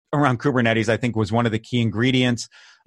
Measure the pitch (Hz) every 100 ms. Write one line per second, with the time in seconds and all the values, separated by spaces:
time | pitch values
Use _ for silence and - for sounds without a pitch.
0 | - 147 143 120 143 127 113 113 107 107
1 | 123 110 104 113 117 110 - 123 113 98
2 | 127 131 127 120 - - - -